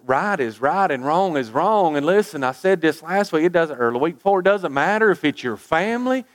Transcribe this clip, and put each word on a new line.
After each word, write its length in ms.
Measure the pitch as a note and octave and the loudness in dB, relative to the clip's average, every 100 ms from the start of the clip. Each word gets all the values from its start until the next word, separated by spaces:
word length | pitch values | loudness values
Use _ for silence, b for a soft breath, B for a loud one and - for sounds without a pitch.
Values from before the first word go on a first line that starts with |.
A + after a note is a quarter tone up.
| B2 | -2
"Right 340 | C3+ G3+ G3 | -2 0 -2
is 220 | A#2+ G#2+ | -4 -2
right 280 | C3+ F3+ F#3+ | -2 0 0
and 140 | C3+ | 0
wrong 320 | C3+ E3 F#3+ D3+ | 0 0 0 -2
is 160 | A2+ | -2
wrong." 460 | B2 F3+ G#3+ E3+ D3 | -2 2 2 2 2
And 80 | D3 | 2
listen, 400 | G3 G#3 D3+ C3 | 2 0 -2 -4
I 80 | |
said 260 | B2+ F#3+ F#3+ | -2 0 2
this 240 | D#3+ C#3+ | 0 -2
last 300 | D#3+ F#3+ G3+ | -2 -2 0
week, 100 | D#3+ | 0
it 80 | E3+ | 2
doesn't, 260 | E3+ D3+ B2+ | 2 0 0
or 140 | A#2+ | -2
the 60 | A#2+ | 0
week 180 | D#3 F3 | -2 -2
before, 240 | G3 G3 | -2 2
it 40 | |
doesn't 300 | F#3 G3+ F3 | 2 0 -2
matter 380 | C3+ D#3+ G#3+ A3 | -2 0 2 2
if 140 | E3+ D3+ | 2 0
it's 180 | - | -2
your 140 | B2+ G#2 | -6 -6
family, 680 | - D#3+ G3+ A#3 B3+ C4 A#3+ | -2 -2 0 -2 -2 -4 -6